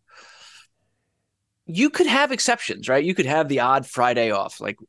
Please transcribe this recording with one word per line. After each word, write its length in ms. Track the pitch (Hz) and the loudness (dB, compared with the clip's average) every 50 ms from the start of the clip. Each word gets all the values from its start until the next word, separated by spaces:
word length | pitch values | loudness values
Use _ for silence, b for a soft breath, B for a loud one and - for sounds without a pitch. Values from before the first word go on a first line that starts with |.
| _ _ B B B B B B B B B B B B _ _ _ _ _ _ _ _ _ _ _ _ _ _ _ _ _ _ _ | _ _ B B B B B B B B B B B B _ _ _ _ _ _ _ _ _ _ _ _ _ _ _ _ _ _ _
You 240 | - 165 185 262 302 | -8 -2 0 0 2
could 180 | - - 359 294 | 2 2 2 2
have 240 | 226 269 294 262 | 2 2 2 2
exceptions, 560 | 262 - - 247 233 - - - - - 110 120 | 0 0 0 0 0 -2 -2 -6 -8 -6 -2 0
right? 160 | 127 139 156 | 2 2 2
You 100 | 180 185 | 0 0
could 120 | - 147 | 0 0
have 240 | 131 151 160 156 139 | 2 2 2 2 2
the 100 | 139 127 | 0 0
odd 260 | 120 127 131 139 123 | 2 2 2 0 0
Friday 460 | - - 127 123 123 120 120 117 113 | -2 -2 0 0 2 2 2 0 0
off. 300 | 104 98 101 - - - | 0 -2 -4 -6 -8 -10
Like, 160 | 107 104 104 - 107 | -8 -8 -10 -10 -10